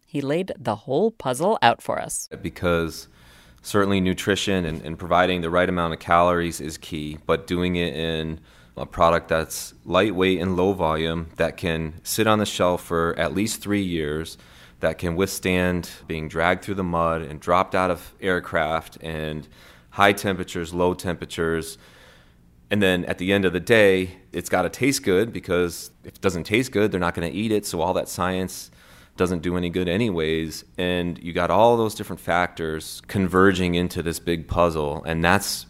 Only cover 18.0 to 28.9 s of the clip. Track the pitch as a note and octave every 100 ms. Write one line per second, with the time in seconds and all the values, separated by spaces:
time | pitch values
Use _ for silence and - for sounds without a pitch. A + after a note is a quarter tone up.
18 | - - G2 F2+ - E2+ D#2 D#2+ - -
19 | D#2+ D#2 D#2 D#2 - - - - - -
20 | G2+ G2+ G#2 F#2 F2 F2+ E2 F2 F2+ F2
21 | F#2+ E2 - - E2 E2 - - - -
22 | - - - _ _ _ _ G#2 F#2+ F2+
23 | - F#2 F#2 G2 F#2 F2 E2+ A2+ G2+ F#2
24 | F#2 - - F2 - F#2 F2 - C3+ C3+
25 | G2 F#2 - F2+ F#2+ F2 F2 - - -
26 | - - G2 E2+ - A2+ C3 G2+ G#2+ F2+
27 | F2 - E2+ F2+ A2 G#2 - F2 E2+ F2+
28 | - - F2+ F#2 F#2 - - - -